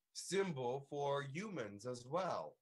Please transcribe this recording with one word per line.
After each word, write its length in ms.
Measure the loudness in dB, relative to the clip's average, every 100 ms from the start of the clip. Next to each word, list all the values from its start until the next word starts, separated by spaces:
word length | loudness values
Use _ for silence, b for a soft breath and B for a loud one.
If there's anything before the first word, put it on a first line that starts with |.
| _
symbol 760 | -10 0 2 2 2 0 0 -2
for 320 | 0 2 2
humans 640 | 0 -4 -2 -2 -4 -4 -4
as 180 | -6 0
well. 460 | 2 2 2 -2 -8